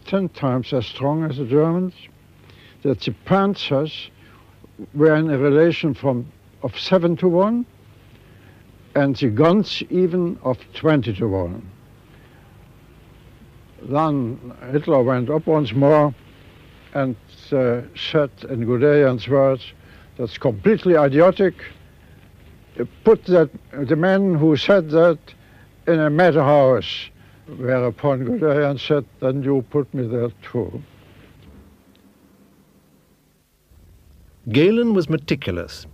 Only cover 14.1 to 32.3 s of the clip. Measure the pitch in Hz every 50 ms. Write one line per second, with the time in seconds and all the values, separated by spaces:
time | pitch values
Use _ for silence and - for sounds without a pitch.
14.1 | 147 139 123 110 123 - - 123 - - - 120 135 147 147 175 156 135 120 127
15.1 | 131 123 123 113 151 160 - 165 160 156 147 110 107 139 139 139 156 151 147 147
16.1 | 123 - - - - - - - - - - - - - - - - 143 135 131
17.1 | 120 - - _ - - - - 147 131 127 123 120 123 120 - - - - -
18.1 | - 156 147 131 - - - - 135 113 117 110 123 117 131 147 147 147 143 131
19.1 | 127 123 98 120 139 139 135 135 135 127 - - - - - - - - - -
20.1 | - - 123 107 - - - 139 110 101 - 202 220 165 - 185 170 151 147 139
21.1 | 135 147 170 190 180 - 196 180 165 - - - - - - - - - - -
22.1 | - - - - - - - - - - - _ - - 120 - - - - 220
23.1 | 220 - - - 180 175 160 135 - - - - - 139 143 120 160 151 170 190
24.1 | 190 196 196 196 175 151 156 160 151 131 - - 202 196 160 156 147 160 170 175
25.1 | 160 - _ - - _ - - - - - _ _ _ - - 170 160 151 151
26.1 | 147 156 185 170 139 160 139 139 147 147 139 131 127 107 85 - - - - -
27.1 | _ _ - - - _ _ - - - 127 123 131 127 123 123 110 - - 143
28.1 | 135 127 131 117 247 220 156 156 139 147 147 139 143 123 - - 151 143 113 -
29.1 | _ - - 131 131 143 131 135 139 135 117 - - 147 135 - - 139 123 110
30.1 | 117 120 120 120 - - - - - 123 101 90 90 - - - _ - - -
31.1 | - - - - - - - - - - - - _ _ _ _ _ _ _ _
32.1 | _ _ _ _